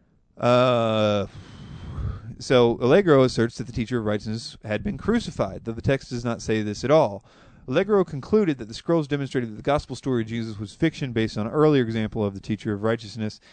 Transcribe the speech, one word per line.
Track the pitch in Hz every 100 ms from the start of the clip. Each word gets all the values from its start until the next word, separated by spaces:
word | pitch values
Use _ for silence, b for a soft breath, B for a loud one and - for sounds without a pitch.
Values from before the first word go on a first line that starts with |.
| B _ _ -
Uh, | 120 123 127 120 113 110 107 104 95 B B B B B B B B B B -
so | - 127 120 113
Allegro | 123 180 185 139
asserts | 127 - 117 -
that |
the | 120
teacher | 123 110 123
of |
righteousness | 104 104 107 113 - -
had | 113 107
been | 101 135
crucified, | - 233 196 - 101 90
though | 113
the | 113
text | - 135 -
does | 123
not | 120 110
say | 113 110
this | 104 101
at | 120
all. | 156 117 101 B B B B -
Allegro | 160 196 202
concluded | 175 143 - 214 185 131
that | 110
the |
scrolls | 113 - 170 139
demonstrated | 143 135 135 113
that |
the | 110
gospel | 143 139 -
story | 127 139 123
of | 113
Jesus | 117 113 104
was | 107
fiction | - 160 - 135
based | 113 110 110
on | 107
an |
earlier | 139 156 143
example | 113 113 107 117
of | 101
the | 98
teacher | - 107 113
of | 101
righteousness. | 110 113 107 110 107 - b